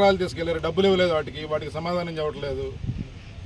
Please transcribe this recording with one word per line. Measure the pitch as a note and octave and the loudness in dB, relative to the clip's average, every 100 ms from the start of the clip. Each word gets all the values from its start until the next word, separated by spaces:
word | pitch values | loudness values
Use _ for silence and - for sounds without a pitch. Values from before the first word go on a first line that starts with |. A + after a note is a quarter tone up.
రాళ్ళు | G3 F#3+ | 6 6
తీసుకెళ్లారు, | F3+ C#3 E3+ E3 D#3+ | 0 -2 -2 0 0
డబ్బులు | E3 G3 | 2 4
ఇవ్వలేదు | F#3 F3+ D#3 | 6 4 2
వాటికి, | C#3 D3 D#3 | 0 -6 -4
వాటికి | D3+ D#3 D#3 | -4 -4 -6
సమాధానం | E3+ F3 E3+ D#3+ | -2 -2 -2 -2
చెప్పట్లేదు, | D3+ C#3+ C#3+ C3+ C3+ C3 - - - - - - | -4 -4 -6 -4 -6 -6 -6 -6 -6 -10 -14 -10